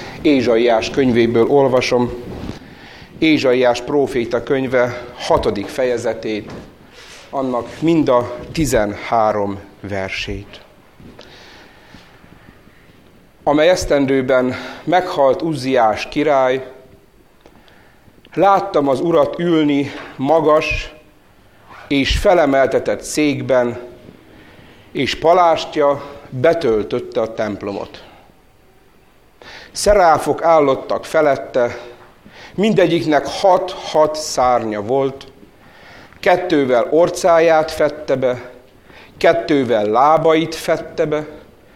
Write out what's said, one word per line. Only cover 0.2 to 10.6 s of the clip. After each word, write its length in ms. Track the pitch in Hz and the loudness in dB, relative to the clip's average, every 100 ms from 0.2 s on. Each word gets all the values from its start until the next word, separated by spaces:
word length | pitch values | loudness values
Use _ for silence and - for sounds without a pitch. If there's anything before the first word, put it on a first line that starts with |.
Ézsaiás 680 | 156 135 117 113 120 110 - | 0 2 2 2 4 2 0
könyvéből 560 | 143 127 117 117 117 113 | 0 2 2 2 2 4
olvasom, 640 | 143 135 127 - 123 120 - - - - - - - - - - - | 4 4 2 2 0 0 -6 -12 -12 -12 -14 -18 -20 -20 -20 -20 -2
Ézsaiás 600 | 160 143 127 127 123 117 | 0 2 2 2 2 0
próféta 640 | - 143 131 127 117 120 | -2 -2 0 -2 -2 -4
könyve 600 | - 135 131 127 123 - - | -2 -2 0 0 0 -4 -14
hatodik 520 | - - 160 127 101 98 | -10 0 0 0 -4 -6
fejezetét, 840 | - 127 117 113 113 113 107 - - - - - - - - - | -4 -2 -2 -4 -6 -6 -8 -8 -16 -18 -20 -20 -20 -20 -20 -12
annak 380 | 139 131 123 117 - | -6 -4 -4 -6 -4
mind 280 | 160 165 131 | 0 2 4
a 280 | 123 120 - - | 2 0 -8 -10
tizenhárom 1080 | 165 139 120 104 95 - 117 107 104 98 98 - - | -4 0 0 -2 -4 -4 0 2 0 -4 -6 -14 -16
versét. 800 | 98 98 95 - - 98 101 - | -10 -8 -6 -8 -8 -10 -14 -20